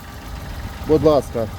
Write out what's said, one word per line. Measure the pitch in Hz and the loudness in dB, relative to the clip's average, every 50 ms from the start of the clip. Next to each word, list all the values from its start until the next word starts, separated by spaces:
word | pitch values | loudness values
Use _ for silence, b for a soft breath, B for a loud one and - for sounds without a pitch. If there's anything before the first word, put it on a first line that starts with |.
| - - - - - - - - - - - - - - - - - | -14 -14 -14 -14 -12 -12 -12 -10 -10 -10 -10 -10 -10 -10 -10 -6 2
Будь | - 156 156 139 | 2 4 6 6
ласка, | 156 151 135 113 - - 117 113 101 - | 6 6 6 4 0 -2 -4 -4 -4 -6